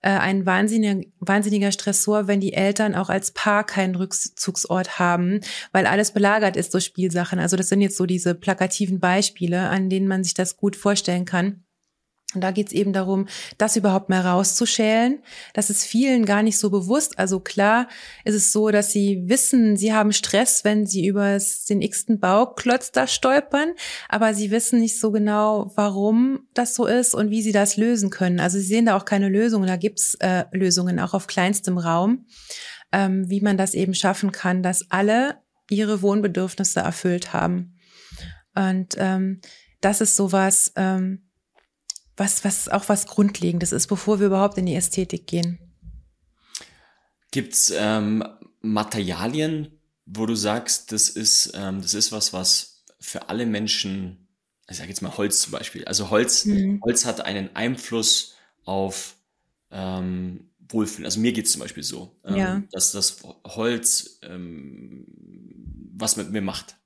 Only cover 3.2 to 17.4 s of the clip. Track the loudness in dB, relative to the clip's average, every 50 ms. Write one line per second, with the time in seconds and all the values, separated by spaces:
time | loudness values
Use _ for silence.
3.2 | -2 -4 _ -2 0 2 2 2 0 0 -2 0 0 0 0 -2 -4 -4 -4 -6
4.2 | -6 -6 _ -6 -6 -4 -4 -4 -4 -2 -2 -2 -2 -4 -2 0 2 2 2 2
5.2 | 2 2 0 -2 -4 -6 -12 -12 -12 -2 _ 2 2 4 4 2 2 2 2 2
6.2 | 4 4 4 4 2 2 0 0 -4 0 0 -2 -2 -2 _ -2 -2 0 0 0
7.2 | -2 -2 -2 -2 0 0 0 0 2 2 4 4 2 2 2 0 0 0 0 0
8.2 | 0 0 -2 0 -2 -2 0 0 0 -2 0 -2 -2 -2 0 0 2 2 2 2
9.2 | 2 0 -2 -4 -2 -2 0 0 0 0 0 0 0 0 0 2 2 2 0 0
10.2 | 0 -2 0 -2 -2 -2 -2 _ -2 -2 -2 0 0 0 0 0 0 -2 -2 -2
11.2 | -2 -2 0 0 0 0 -4 -6 _ _ _ _ _ _ _ _ _ _ _ _
12.2 | _ -8 -6 -2 -2 -2 0 -2 -4 -2 0 -2 0 0 0 0 0 0 0 -2
13.2 | -2 -4 -8 -14 -14 -14 -4 _ 0 2 2 2 2 4 2 2 2 2 0 2
14.2 | 2 2 2 2 2 2 0 0 0 0 0 2 2 2 4 4 4 2 0 -2
15.2 | _ -18 -20 -20 -20 -8 -4 -2 -2 0 0 -2 -2 0 2 2 2 4 4 4
16.2 | 4 4 4 4 4 2 2 2 0 2 0 0 2 2 0 0 0 -2 -2 -2
17.2 | 0 0 0 -2